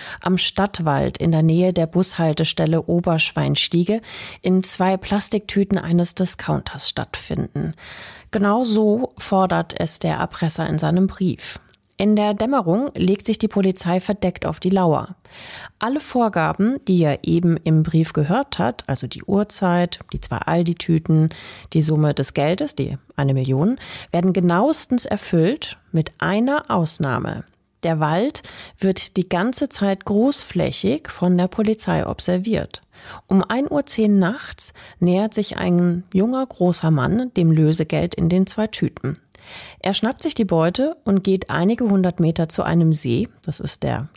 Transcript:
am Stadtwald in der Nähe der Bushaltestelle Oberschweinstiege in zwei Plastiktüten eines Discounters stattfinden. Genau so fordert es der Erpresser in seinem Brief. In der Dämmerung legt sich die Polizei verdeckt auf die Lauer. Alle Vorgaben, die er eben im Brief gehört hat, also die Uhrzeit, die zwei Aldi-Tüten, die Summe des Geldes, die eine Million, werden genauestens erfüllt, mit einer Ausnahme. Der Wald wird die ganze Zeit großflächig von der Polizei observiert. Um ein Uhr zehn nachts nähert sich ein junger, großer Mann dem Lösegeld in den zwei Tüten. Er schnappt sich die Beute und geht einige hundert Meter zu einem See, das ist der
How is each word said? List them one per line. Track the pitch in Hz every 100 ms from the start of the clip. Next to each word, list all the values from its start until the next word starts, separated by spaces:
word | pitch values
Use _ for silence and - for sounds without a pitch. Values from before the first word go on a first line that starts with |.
| - -
am | 175 185
Stadtwald | - - 202 - 160 139 131 -
in | 165
der | 160
Nähe | 160 165 180
der | 180 160
Bushaltestelle | 180 185 - 160 151 160 - 160 165
Oberschweinstiege | - 175 175 165 - - 139 143 - 170 175 226 - - - -
in | 185 185
zwei | 185 - 185 190
Plastiktüten | - 202 - 208 - 196 196 190
eines | 165 175 175 -
Discounters | 180 - - 151 - 139 -
stattfinden. | - - - - - - 143 160 - - - - - -
Genau | 214 202 220 247
so | 214 214 214 254 -
fordert | - 190 185 170 170 -
es | 165 -
der | 165 151
Erpresser | 170 - 165 160 160
in | 156
seinem | 156 175 190
Brief. | - 185 - - - _ _ - -
In | 202 214
der | 208
Dämmerung | 208 226 277 170 196 285
legt | - 180 202 -
sich | 214
die | 214
Polizei | 202 190 185 175 180
verdeckt | - 202 185 - -
auf | 151
die | 180
Lauer. | 196 175 143 - - - - - - - -
Alle | 226 285
Vorgaben, | - 247 226 180 156 156 214 277 -
die | 180
er | 151 -
eben | - 165 175 160
im | - 156
Brief | 156 160 160
gehört | - 147 220 277 -
hat, | 214 - -
also | 135 127
die | -
Uhrzeit, | - 196 208 - 185 175 175 - -
die | -
zwei | - -
Aldi-Tüten, | - 170 175 170 - 160 160 156 160 - - - -
die | 160
Summe | 156 156 151
des | 143 139
Geldes, | - 147 185 294 -
die | - 139 - -
eine | 139
Million, | 135 131 131 185 262 - - -
werden | 175 185
genauestens | 180 175 175 262 320 - 247 -
erfüllt, | 208 - 170 165 294 - - _
mit | 160 160 -
einer | 160 202 247 294 -
Ausnahme. | 196 156 - 143 120 - - - _ _ _
Der | 165 160
Wald | 151 165 254 - - - - -
wird | 196 190 - -
die | 180
ganze | 175 220 254 285
Zeit | - 202 196
großflächig | - 208 254 285 - 180 135 - 190 294 -
von | - 180 180
der | 180
Polizei | - 214 214 - 160 -
observiert. | - - 180 208 214 - - _ - - - -
Um | 190
ein | - 240 285
Uhr | 294 277
zehn | - 214 202
nachts | 175 262 - - - - - -
nähert | 175 180 214
sich | 220 202 -
ein | 180 175 175 175 -
junger, | 190 220 262 262
großer | - 180 170 160
Mann | 151 135 208 254 190
dem | 165
Lösegeld | 156 151 160 156 156 175 -
in | 165
den | 180 190
zwei | - 214
Tüten. | - 160 - 135 156 _ - - - - -
Er | 185
schnappt | 196 220 269
sich | 320
die | -
Beute | 202 165 165 180 285 330 -
und | 196
geht | 190 190 -
einige | 156 180 240 233
hundert | 196 180 -
Meter | 165 165 160
zu | -
einem | - 165 160
See, | 151 127 117 233 _ -
das | -
ist | 147 -
der | 135 120 143